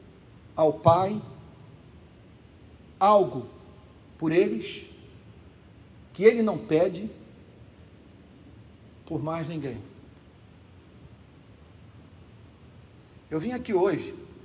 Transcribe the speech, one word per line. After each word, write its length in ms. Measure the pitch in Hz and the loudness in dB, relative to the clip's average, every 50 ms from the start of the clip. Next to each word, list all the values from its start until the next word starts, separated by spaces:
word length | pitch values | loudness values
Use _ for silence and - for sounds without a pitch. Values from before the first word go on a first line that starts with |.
| - - - - - - - - - - - | -20 -20 -20 -20 -20 -20 -20 -20 -20 -10 0
ao 180 | - 160 156 151 | 2 2 2 2
Pai 460 | 156 - 165 165 180 190 196 214 214 - - - - - - - - - - - - - - - - - - - - - - - - - - - - - - - - - - - - | 4 4 4 4 4 2 0 -4 -6 -8 -12 -18 -20 -20 -20 -20 -20 -20 -20 -20 -20 -20 -20 -20 -20 -20 -20 -20 -20 -20 -20 -20 -20 -20 -20 -20 -20 -20 -20 -20 -20 -20 -20 -4 2
algo 480 | 190 202 214 202 185 - - 131 113 - - - - - - - - - - - - - - | 4 6 6 6 4 2 -2 -8 -10 -12 -16 -20 -20 -20 -20 -20 -20 -20 -20 -20 -20 -20 -12
por 140 | - 160 160 | -6 -4 0
eles 540 | 160 175 208 214 226 220 - - - - - - - - - - - - - - - - - - - - - - - - - - - - - - - | 2 2 2 2 0 -4 -8 -10 -12 -14 -16 -18 -20 -20 -20 -20 -20 -20 -20 -20 -20 -20 -20 -20 -20 -20 -20 -20 -20 -20 -20 -20 -20 -20 -20 -18 -6
que 100 | - 190 | 4 4
ele 200 | 220 240 233 220 | 4 6 6 2
não 140 | 214 185 | -2 -2
pede 520 | 151 - - 156 156 175 190 175 170 208 214 - - - - - - - - - - - - - - - - - - - - - - - - - - - - - - - - - - - - - - - | -4 -2 0 2 2 2 0 -2 -6 -10 -12 -14 -16 -20 -20 -20 -20 -20 -20 -20 -20 -20 -20 -20 -20 -20 -20 -20 -20 -20 -20 -20 -20 -20 -20 -20 -20 -20 -20 -20 -20 -20 -20 -20 -20 -20 -20 -20 -20 -12
por 180 | - 165 147 131 | -10 -8 -8 -6
mais 240 | 156 160 170 160 | -6 -6 -6 -8
ninguém. 340 | 143 170 156 139 135 117 113 - - - - - - - - - - - - - - - - - - - - - - - - - - - - - - - - - - - - - - - - - - - - - - - - - - - - - - - - - - - - - - - - - - - - - - | -8 -8 -8 -8 -10 -10 -12 -16 -18 -20 -20 -20 -20 -20 -20 -20 -20 -20 -20 -20 -20 -20 -20 -20 -20 -20 -20 -20 -20 -20 -20 -20 -20 -20 -20 -20 -20 -20 -20 -20 -20 -20 -20 -20 -20 -20 -20 -20 -20 -20 -20 -20 -20 -20 -20 -20 -20 -20 -20 -20 -20 -20 -20 -20 -20 -20 -20 -20 -20 -20 -20 -20 -20 -20 -20 -12 -8
Eu 80 | 156 160 | -8 -6
vim 120 | 156 233 | -6 -6
aqui 220 | 254 247 - - 214 | -6 -8 -4 -2 0
hoje 400 | 175 180 202 170 - - - - - - - - - | 2 2 2 0 -2 -6 -10 -14 -16 -18 -20 -20 -20